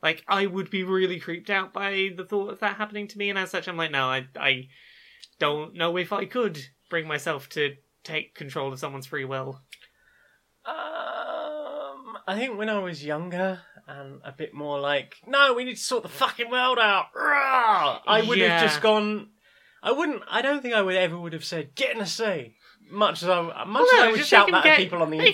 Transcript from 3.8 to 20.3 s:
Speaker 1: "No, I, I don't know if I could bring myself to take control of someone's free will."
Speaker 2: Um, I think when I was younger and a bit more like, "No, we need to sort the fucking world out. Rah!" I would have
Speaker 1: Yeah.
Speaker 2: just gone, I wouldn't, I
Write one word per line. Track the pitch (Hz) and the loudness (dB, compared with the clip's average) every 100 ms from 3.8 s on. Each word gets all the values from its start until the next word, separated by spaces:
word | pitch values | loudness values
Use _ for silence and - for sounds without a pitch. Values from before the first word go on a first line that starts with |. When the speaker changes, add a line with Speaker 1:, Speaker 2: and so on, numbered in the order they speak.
| 165 | -4
Speaker 1:
"No, | 143 131 | 0 0
I, | 131 131 - | -2 -6 -4
I | 139 131 131 - - - - - - _ | 0 0 -4 -20 -20 -20 -20 -20 -20 _
don't | 151 151 156 170 | -2 -2 -6 -4
know | 170 175 | -2 -2
if | 175 | -4
I | 202 202 | -4 -4
could | 247 226 156 135 _ _ | -4 -4 -4 -16 _ _
bring | 170 156 | -6 -4
myself | 147 165 147 - | -6 -4 -6 -6
to | - 143 139 _ _ | -4 -4 -4 _ _
take | - 156 156 | -8 -8 -8
control | - 139 135 139 | -14 -12 -6 -6
of | 131 | -6
someone's | 147 135 135 | -10 -10 -10
free | 147 131 | -8 -6
will." | 135 131 135 _ - - _ _ _ _ _ _ _ - | -6 -8 -12 _ -20 -20 _ _ _ _ _ _ _ -12
Speaker 2:
Um, | 349 349 320 - 247 247 320 302 302 294 285 285 277 254 214 - | -10 -8 -8 -8 -8 -6 -6 -8 -8 -10 -10 -10 -12 -16 -14 -6
I | 196 | -4
think | 262 208 | -4 -6
when | 214 | -4
I | 208 | -4
was | 185 160 | -4 -8
younger | 147 151 175 175 190 185 - - - | -6 -6 -4 -2 -2 -4 -12 -20 -20
and | 143 139 135 | -16 -16 -16
a | 131 | -18
bit | 135 156 | -12 -12
more | 143 147 143 | -8 -6 -2
like, | 143 143 - - - | 0 -2 -2 -18 -2
"No, | 277 277 | 4 4
we | 247 | 4
need | 247 220 | -2 -8
to | |
sort | - 247 | -4 -4
the | 196 | -4
fucking | - 254 - 233 | -2 -2 -2 -4
world | 247 254 247 | 0 2 4
out. | 220 196 - 254 | 4 4 0 -2
Rah!" | 285 285 269 262 233 196 147 120 - | 2 2 4 4 4 4 4 0 2
I | 214 | 4
would | 220 240 | 4 4
have | 175 | 4
Speaker 1:
Yeah. | 170 | 6
Speaker 2:
just | 160 151 | 4 4
gone, | 220 214 208 214 214 _ _ _ _ _ | 4 4 2 -4 -8 _ _ _ _ _
I | - | -2
wouldn't, | 269 339 247 | 0 0 -4
I | - | -4